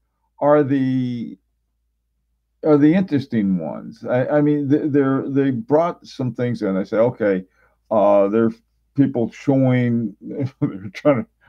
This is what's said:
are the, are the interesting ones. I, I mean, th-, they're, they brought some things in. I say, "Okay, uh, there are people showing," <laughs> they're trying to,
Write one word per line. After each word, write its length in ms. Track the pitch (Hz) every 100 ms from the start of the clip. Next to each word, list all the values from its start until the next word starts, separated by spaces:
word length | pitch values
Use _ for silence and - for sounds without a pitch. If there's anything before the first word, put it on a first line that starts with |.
| _ _ _ _
are 220 | 143 151
the, 760 | 135 139 131 131 123 120 - - _ _ _ _ _ _ _ _ _ _ _ _
are 120 | 160 147
the 160 | 151
interesting 680 | 185 190 143 - 117 98 90
ones. 460 | 78 55 - 113
I, 220 | 120 123 131
I 140 | 151
mean, 280 | 147 147 139
th-, 220 | 147 156
they're, 360 | 139 135 135 113
they 220 | 135 139
brought 560 | 120 - 147 170 - -
some 280 | - 127
things 260 | 110 123 113
in. 160 | 104 95
I 80 |
say, 140 | 87 107
"Okay, 460 | 120 123 104 95 92 _ _ _ _
uh, 380 | 107 101 101 101
there 180 | 113 113
are 80 | 113 _ _ _
people 360 | - 135 123 113
showing," 840 | - - 135 131 127 123 117 110 -
<laughs> 20 |
they're 720 | - - 131 - 147 95 101
trying 320 | - 147 127
to, 20 | - _